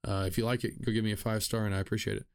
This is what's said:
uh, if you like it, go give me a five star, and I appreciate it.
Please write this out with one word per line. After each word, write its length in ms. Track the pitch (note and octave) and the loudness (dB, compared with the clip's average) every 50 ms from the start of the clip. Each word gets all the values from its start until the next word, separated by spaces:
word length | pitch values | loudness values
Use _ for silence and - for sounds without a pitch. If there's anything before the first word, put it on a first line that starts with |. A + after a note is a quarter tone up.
| - | -2
uh, 180 | A2+ G2+ G2 G2 | 0 0 0 0
if 100 | F#2 F2+ | 0 0
you 80 | - A2+ | 0 2
like 180 | A2+ B2+ A#2 - | 2 0 0 0
it, 180 | A#2 - - | -4 -4 -2
go 100 | - - | -2 0
give 120 | G#2+ A2+ A2 | 2 2 2
me 80 | A2 | 2
a 60 | G#2+ | 0
five 260 | G2+ - A#2 A2 A2 - | 0 0 0 0 0 0
star, 220 | - - A2+ A2 | 0 0 0 2
and 80 | G#2 G2 | 2 2
I 60 | F#2+ | 0
appreciate 380 | G2 - A#2+ A2 - G#2 G2+ | 0 0 -2 -2 0 -2 -2
it. 80 | G#2 - _ _ | -2 -4 _ _